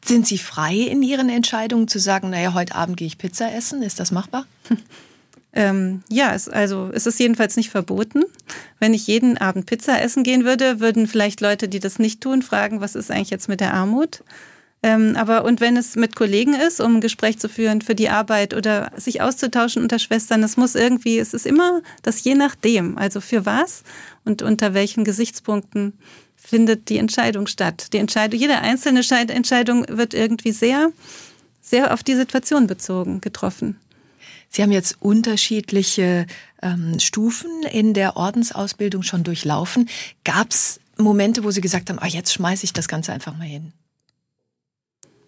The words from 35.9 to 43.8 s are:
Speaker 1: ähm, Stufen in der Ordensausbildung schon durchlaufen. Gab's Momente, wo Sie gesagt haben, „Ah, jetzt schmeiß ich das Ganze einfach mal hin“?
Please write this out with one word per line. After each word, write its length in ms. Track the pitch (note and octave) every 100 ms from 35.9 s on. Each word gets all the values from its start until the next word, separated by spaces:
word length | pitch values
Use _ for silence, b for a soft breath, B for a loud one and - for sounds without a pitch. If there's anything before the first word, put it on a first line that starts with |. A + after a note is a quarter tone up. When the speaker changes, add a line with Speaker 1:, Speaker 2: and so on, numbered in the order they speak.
| - F3+ F3+ E3+ B B B
Speaker 1:
ähm, 380 | F#3 F3 E3 E3
Stufen 640 | - - A3 A#3 E4+ E4 D#4
in 240 | A3+ A3
der 220 | G3+ F#3+ -
Ordensausbildung 880 | F3 A#3+ A#3 - G3 - G#3 F#3+
schon 220 | F3+ F3+ E3+
durchlaufen. 640 | E3+ D3+ D3 F3+ - A#3 B B B
Gab's 560 | - F3+ A3+ - - - _ _
Momente, 460 | G#3+ G3+ G3+ A#3+
wo 80 | G#3
Sie 80 | G3+
gesagt 300 | F#3 F3+ F3+
haben, 100 | F3+
„Ah, 80 | F3
jetzt 240 | E3 F3
schmeiß 320 | - F3+ F#3+
ich 80 | F#3+
das 160 | - D#3+
Ganze 240 | D#3+ D#3+
einfach 240 | A2+ - D#3
mal 80 | E3
hin“? 280 | D3 D#3 -